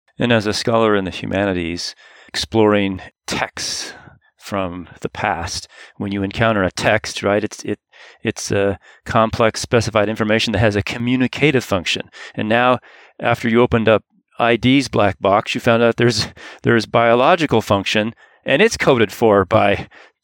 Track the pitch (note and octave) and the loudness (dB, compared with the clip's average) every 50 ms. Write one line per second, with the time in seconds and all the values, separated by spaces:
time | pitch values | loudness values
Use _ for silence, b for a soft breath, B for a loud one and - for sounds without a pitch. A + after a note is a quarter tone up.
0 | _ _ _ - A2+ A#2+ A#2+ A2 G2 G#2+ G2+ - - B2 A2+ A2+ A2+ A2 G#2 G2+ | _ _ _ -4 -2 0 0 0 0 0 -4 -4 -2 0 0 2 2 2 2 0
1 | F#2+ F2+ - - - G2+ F#2+ F#2+ G2+ G2+ F#2 F2+ E2+ E2 E2+ F2 - - - B | 0 -4 -8 -10 -8 -6 -4 -2 -2 -2 -2 -4 -4 -6 -6 -8 -10 -12 -12 B
2 | B B B B B B B - - - - A2+ G#2+ G#2+ G#2 G#2 G2+ G2 F#2+ F#2+ | B B B B B B B -8 -6 -2 2 2 4 4 4 4 2 0 -4 -6
3 | - - _ _ _ - - - B2+ - - - - - - - - - - B | -10 -16 _ _ _ -8 -6 -6 -6 -6 -8 -8 -10 -8 -8 -10 -12 -12 -16 B
4 | B B B B B B B B - - G2+ G2 F#2+ F2+ E2+ F2+ E2 - - - | B B B B B B B B -14 -8 -6 -6 -4 -6 -8 -10 -12 -14 -14 -12
5 | - - - - - G#2+ F2+ E2 E2+ - - - - - B B B B B B | -12 -10 -8 -6 -4 -4 -4 -4 -6 -8 -10 -10 -12 -16 B B B B B B
6 | - G2+ G2 G2+ G2 G2 G2 - A#2 A2+ A2 G#2 F#2 F2 - - - C3 G#2+ A2 | -8 -6 -4 -4 -4 -4 -2 0 0 0 2 2 0 -2 -2 -2 0 0 0 0
7 | - - - - - G2+ G2+ G#2+ G2+ G2+ - - - - G2+ - _ _ B B | -2 -6 -10 -6 -2 0 0 0 -2 -4 -8 -10 -10 -10 -10 -10 _ _ B B
8 | B B B B B A2+ - - - - G#2 G2+ G2 G2+ F#2+ - b b b b | B B B B B -6 -6 -6 -4 -4 -2 0 0 0 -2 -4 b b b b
9 | b - - A#2 A2 A2 - - A#2 A2 - - - - - A#2 G#2+ A2 - A2 | b -4 0 0 0 0 0 0 0 0 0 -2 -4 0 0 0 0 2 0 0
10 | G2+ G#2 A2 G#2+ A2+ G#2+ G#2+ A2+ - - G#2 F#2+ A#2 G#2+ G2+ G#2 - - - B2 | 0 0 0 -2 0 0 0 0 0 0 0 2 2 2 2 0 -2 -4 -6 -6
11 | A#2+ B2 B2+ B2+ B2+ A#2+ - - C#3 D3+ C#3+ B2+ - - G2+ F#2 E2 - - - | -2 -2 0 0 0 -2 -2 0 0 0 2 0 0 -2 -4 -4 -2 -4 -6 -6
12 | - _ B B B B B - A2 G#2+ A2+ A#2+ B2 B2+ B2+ A#2 B B B B | -8 _ B B B B B -6 -4 0 0 2 2 2 0 0 B B B B
13 | B B B B - A#2+ A#2+ - - A#2 A2+ A#2 B2+ A#2+ - A#2 A2 G#2+ A2 G2+ | B B B B -4 -2 -2 -2 -2 0 2 4 4 4 2 2 2 4 2 2
14 | - _ _ _ _ _ _ - A#2+ A#2 A#2+ G#2+ G2+ B2 C3 C#3+ C3 A#2+ - A#2 | 2 _ _ _ _ _ _ -2 0 0 2 2 2 4 4 2 2 0 0 0
15 | G#2 G2+ F#2 - - G2 G2 G#2+ - - - B2 - B2 A#2 A2+ A#2+ A#2 A2+ - | 0 0 0 0 0 2 2 2 0 -2 -6 -2 0 2 2 4 4 2 2 2
16 | A#2+ B2 A2+ G#2 G#2+ - B B B B B B B A#2+ A#2 A2+ G2+ - - A#2+ | 2 2 2 0 -4 -8 B B B B B B B 2 2 2 0 0 0 2
17 | A#2 A#2 A#2 A#2+ B2+ D#3 F#3 F3 D#3 C3+ B2+ A2+ - - G#2+ G2 F#2 - - A2 | 4 4 4 4 4 4 2 2 2 0 0 0 0 2 0 -2 0 -2 -2 -2
18 | G#2 A#2 A#2+ b b b b b b - C3 C#3+ G#3+ A3+ - - - E3 C#3 A#2 | -2 -4 -6 b b b b b b -2 0 2 2 2 0 0 0 2 2 4
19 | A2 G2+ - - A#2+ A2 G2+ G2+ F#2+ - A2 G#2+ G2+ G2+ G2+ - - - B B | 2 0 0 2 2 4 4 4 4 2 2 2 2 2 0 0 -4 -10 B B
20 | B B B B | B B B B